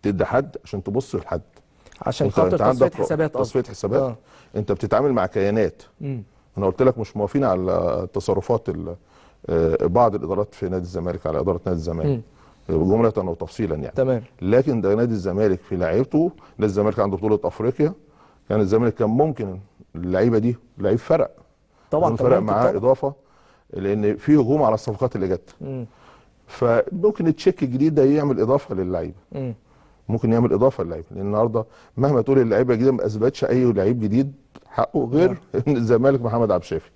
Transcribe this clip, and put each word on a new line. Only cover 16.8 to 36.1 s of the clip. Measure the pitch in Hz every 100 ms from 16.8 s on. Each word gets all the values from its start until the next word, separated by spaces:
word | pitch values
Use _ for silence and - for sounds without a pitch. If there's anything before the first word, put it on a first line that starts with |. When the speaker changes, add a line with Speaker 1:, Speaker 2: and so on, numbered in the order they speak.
| 104 110
Speaker 1:
عنده | 101 95
بطوله | 107 107
افريقيا، | - - 110 - 151 - _ _ _ _ _
كان | 104
الزمالك | 95 110 120
كان | - 107
ممكن | 120 156 131 101 92 - _ -
اللعيبه | 82 90 92 117 113
دي | 117 120 _ -
لعيب | 98 117
فرق. | - 175 - - _ _ _ _ _
Speaker 2:
طبعًا | 151 170
Speaker 1:
كان | 117
Speaker 2:
كان | 123
Speaker 1:
فرق | 117
Speaker 2:
ممكن | 107
Speaker 1:
معاه | 101 123
Speaker 2:
طبعًا. | 98
Speaker 1:
اضافه، | 120 131 139 139 _ _ _ _ _
لان | 92 98 107 104
في | - -
هجوم | 151 117 151
على | 123
الصفقات | 110 - 104 127
اللي | 104 92
جت. | 90 - -
Speaker 2:
مم. | 139 131 117 _ - - _ _ _
Speaker 1:
فممكن | - 120 117 - 165 208 208 165
التشيك | 151 196 -
الجديد | 135 127 156
ده | 151
يعمل | 135 151 143 113
اضافه | 110 143 -
للعيبه. | 95 90 87 82 92 _
Speaker 2:
مم. | - 127 110 _ _ _ _ -
Speaker 1:
ممكن | 110 113
يعمل | 117 120
اضافه | 98 131 -
للعيبه، | 85 80 -
لان | 95
النهارده | 101 104 117 113 110 - - -
مهما | 139 131
تقول | 107 135
اللعيبه | 117 104 127
الجديده | 113 131
ما | 127
اثبتش | 107 107 123 -
اي | 127 123 123
لعيب | 98 95 123
جديد | 107 113 139 139 _ - _
حقه | - - 160 120
غير | 143 185
Speaker 2:
نعم. | - _
Speaker 1:
<laughs> | - 120
ان | 135
الزمالك | 117 117 135